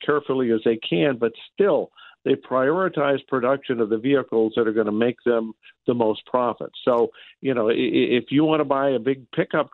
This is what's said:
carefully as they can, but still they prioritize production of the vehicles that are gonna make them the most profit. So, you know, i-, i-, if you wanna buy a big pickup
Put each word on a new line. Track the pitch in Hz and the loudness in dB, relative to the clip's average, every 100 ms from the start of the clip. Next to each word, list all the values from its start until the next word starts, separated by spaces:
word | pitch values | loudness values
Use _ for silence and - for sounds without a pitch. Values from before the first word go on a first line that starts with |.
carefully | - 147 147 131 123 | -2 -2 0 -2 0
as | 113 | 0
they | 120 113 | 2 0
can, | - 170 151 117 | -2 0 0 0
but | 117 - - | -4 -4 -10
still | - 202 135 92 - - _ | 0 2 2 -2 -10 -20 _
they | 135 | -2
prioritize | 135 - 127 131 175 185 156 143 135 - | -2 -2 0 0 0 -2 -2 -2 -2 -2
production | 131 120 139 - 117 | -2 0 -2 -2 -2
of | 107 | 0
the | 110 | 0
vehicles | 131 135 - 113 110 117 | 0 0 0 0 0 0
that | 113 | 0
are | |
gonna | 110 107 | 0 0
make | 107 120 - | 0 0 0
them | 120 117 113 - - - - | 0 0 -2 -12 -20 -10 -4
the | |
most | 120 110 104 - | 0 0 -2 -4
profit. | 127 120 - - - | -2 -2 -4 -10 -6
So, | 131 117 113 - - - | 0 2 0 -4 -20 -10
you | 131 | -4
know, | 123 110 | 0 0
i-, | |
i-, | 120 127 131 123 120 | 0 0 2 2 0
if | - | 0
you | 139 | 0
wanna | 156 156 | 2 2
buy | 143 135 139 | 0 0 0
a | 123 | 0
big | 120 135 120 | -2 -4 -6
pickup | - 147 160 139 | -6 -2 -2 -4